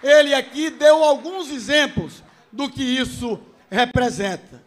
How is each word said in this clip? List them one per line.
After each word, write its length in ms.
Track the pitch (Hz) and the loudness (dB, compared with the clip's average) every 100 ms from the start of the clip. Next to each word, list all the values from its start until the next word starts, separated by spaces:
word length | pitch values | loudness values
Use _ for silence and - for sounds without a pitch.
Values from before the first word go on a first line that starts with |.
Ele 320 | 269 302 285 277 | 6 4 6 0
aqui 340 | 262 277 311 | -2 -6 -6
deu 340 | 240 294 311 | 2 4 6
alguns 460 | 302 277 269 381 311 | 4 0 -4 -10 -10
exemplos 720 | 277 208 294 285 - 160 - - _ _ | -12 -2 0 0 -4 -10 -14 -20 _ _
do 180 | 214 277 | -8 -8
que 140 | 254 | -6
isso 560 | 262 254 247 - 240 202 - _ _ | -4 -2 -4 -6 -8 -8 -10 _ _
representa. 920 | 190 247 254 247 151 196 180 - 123 | -2 0 0 -2 -4 -6 -8 -14 -20